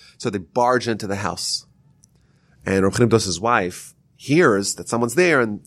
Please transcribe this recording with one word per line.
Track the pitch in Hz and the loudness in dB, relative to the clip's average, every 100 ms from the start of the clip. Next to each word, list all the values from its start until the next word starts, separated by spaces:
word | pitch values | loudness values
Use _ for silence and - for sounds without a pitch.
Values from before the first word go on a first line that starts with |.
| - - | -20 -10
So | 120 | -6
they | 98 | -6
barge | 85 123 120 127 110 | -4 0 2 2 0
into | 107 104 | -4 -4
the | 98 | -4
house. | 101 85 - - - _ _ _ _ _ _ _ _ _ - | -4 -6 -6 -6 -10 _ _ _ _ _ _ _ _ _ -2
And | 95 95 | 0 2
Rav | - | 2
Chaim | 120 | 4
Dos's | 110 98 85 | 4 2 -4
wife | 113 120 90 - - - _ _ | 0 0 0 -6 -16 -20 _ _
hears | - 156 160 101 98 - | 0 2 4 4 0 -6
that | 87 | -6
someone's | 117 117 131 | -2 0 2
there, | 180 143 | 2 2
and | 113 104 | 0 -4